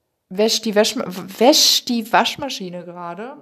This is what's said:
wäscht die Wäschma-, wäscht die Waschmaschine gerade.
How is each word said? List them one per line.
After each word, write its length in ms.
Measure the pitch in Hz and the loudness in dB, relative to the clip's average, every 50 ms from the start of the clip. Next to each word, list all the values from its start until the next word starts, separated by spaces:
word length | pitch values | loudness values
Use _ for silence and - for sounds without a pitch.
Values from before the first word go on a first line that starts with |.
| _ _ _ _ _ _ | _ _ _ _ _ _
wäscht 360 | 185 185 214 220 214 - - | -4 0 0 0 0 -2 -2
die 100 | 226 196 | 0 2
Wäschma-, 300 | 208 214 220 - 254 - | 2 2 2 0 -4 -6
wäscht 840 | - 180 190 - 190 - - 220 254 311 - - - - - - - | -6 -8 -10 -12 -10 -2 4 6 6 6 6 6 4 2 2 0 -2
die 220 | 247 233 220 - | -2 -2 0 2
Waschmaschine 760 | - - - - - - 294 269 247 - 190 180 170 180 170 | 2 2 2 2 -2 -6 -8 -8 -8 -10 -10 -10 -12 -12 -14
gerade. 520 | 175 170 180 175 170 175 180 214 254 294 285 | -14 -14 -12 -12 -10 -10 -10 -12 -14 -14 -18